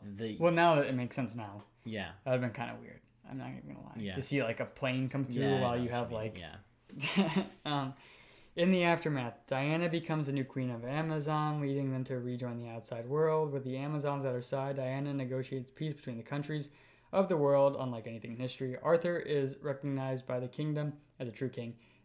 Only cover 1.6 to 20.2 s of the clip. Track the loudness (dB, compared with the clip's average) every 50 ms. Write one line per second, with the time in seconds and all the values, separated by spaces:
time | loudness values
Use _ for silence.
1.6 | -16 -18 _ _ -12 -8 -6 -4 -6 -6 -8 -8 -2 0 0 2 2 0 -4 -4
2.6 | -6 -8 -8 -10 -12 -16 -18 -20 _ _ _ _ -16 -12 -10 -8 -8 -8 -10 -12
3.6 | -12 -14 -14 -14 -14 -14 -10 -8 -6 -6 -4 -4 -4 0 0 2 2 2 0 -2
4.6 | -4 -6 -6 -4 -2 0 0 0 0 -2 -2 -2 -2 -2 0 2 2 4 4 4
5.6 | 4 2 2 2 0 0 0 -2 -2 -2 -2 -4 -4 -4 -6 -8 -10 -12 -12 -14
6.6 | -18 _ _ _ _ -16 -10 -6 -4 -2 2 2 2 4 2 0 -2 -2 -6 -10
7.6 | -6 -2 0 0 0 -2 -6 -10 -16 -20 -20 -20 -20 -20 -20 -20 -20 -8 0 2
8.6 | 4 6 6 6 6 6 4 4 4 0 0 0 -2 -2 -6 -8 -6 -2 -2 0
9.6 | 2 2 2 2 2 2 0 0 0 0 0 0 0 0 0 0 -2 -2 -2 -2
10.6 | -2 -2 -2 -4 -4 -4 -2 -2 0 0 0 -2 0 0 2 2 2 2 0 0
11.6 | 0 0 0 0 0 0 0 -2 -2 -2 -2 -4 -2 -2 -4 -4 -4 -4 -4 -6
12.6 | -6 -8 -8 -8 -8 -8 -6 -6 -4 -2 2 4 4 4 4 4 2 2 0 -2
13.6 | -2 -2 -4 -4 -2 -2 -2 0 0 0 0 0 0 0 -2 -2 -4 -2 -2 -2
14.6 | -2 -2 -2 -2 -2 -2 -2 -2 -2 -2 -2 -2 -2 -2 -2 -4 -4 -4 -4 -6
15.6 | -6 -8 -8 -6 -4 -4 -4 -6 -6 -8 -8 -8 -6 -6 -4 -4 -4 -2 -2 -4
16.6 | -4 -6 -10 -20 -20 -20 -20 _ _ _ 2 4 4 4 4 4 6 6 8 8
17.6 | 8 6 4 2 -2 -2 -4 -4 -6 -8 -8 -8 -8 -8 -6 -4 -4 -4 -4 -4
18.6 | -4 -4 -4 0 2 4 6 6 6 4 0 0 0 0 2 2 2 0 -2 -4
19.6 | -4 -4 -4 -4 -2 -4 -2 -2 -2 -2 -2 -2